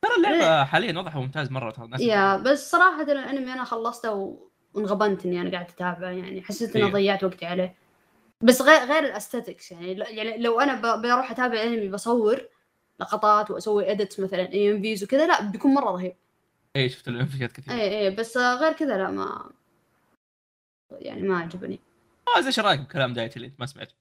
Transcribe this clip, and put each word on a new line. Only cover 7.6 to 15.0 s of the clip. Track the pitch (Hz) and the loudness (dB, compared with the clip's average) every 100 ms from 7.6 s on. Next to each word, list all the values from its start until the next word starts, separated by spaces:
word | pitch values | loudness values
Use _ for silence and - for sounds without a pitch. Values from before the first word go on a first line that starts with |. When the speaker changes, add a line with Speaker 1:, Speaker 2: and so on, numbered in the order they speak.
| 185 - _ _ _ _ _ _ | -4 -6 _ _ _ _ _ _
Speaker 2:
بس | 226 254 | 4 6
غير، | 254 311 | 8 8
غير | 247 311 | 6 0
الأستاتيكس، | 285 208 - 247 226 - - | 0 -4 -8 -10 -10 -14 -18
يعني | 170 175 190 | -14 -10 -8
ل-، | - 220 | -8 -6
يعني | 220 220 | -8 -2
لو | 233 233 | 0 2
أنا | 285 247 | 2 2
ب-، | 233 220 | 0 0
بروح | 233 247 254 | 2 2 0
أتابع | 233 254 226 | -2 -2 0
أنمي | 226 233 202 | 0 -2 -4
بصور | 196 226 240 214 262 - _ _ _ _ _ | -6 0 2 2 0 -4 _ _ _ _ _
لقطات | - 311 311 208 311 | -6 0 4 4 4
وأسوي | - - 208 190 | -4 0 0 0
إيديت | 202 202 - | 0 -2 -4
مثلًا | 190 185 180 | -4 -2 -2
إي | 190 202 | 2 2
إم | 214 | 2
فيز | 208 214 | -2 -4